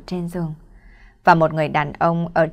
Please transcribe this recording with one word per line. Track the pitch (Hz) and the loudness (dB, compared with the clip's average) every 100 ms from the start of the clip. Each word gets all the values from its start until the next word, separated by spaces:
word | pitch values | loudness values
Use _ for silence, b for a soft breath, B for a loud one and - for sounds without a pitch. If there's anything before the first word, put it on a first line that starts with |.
| 135 | -6
trên | 180 170 | -8 -6
giường, | 175 165 156 b b b b b b | -6 -8 -8 b b b b b b
và | - | 2
một | 170 160 | 4 4
người | 160 151 | 0 -2
đàn | 147 147 | -2 -4
ông | - 170 170 170 | -2 0 0 -2
ở | 165 160 | 0 -2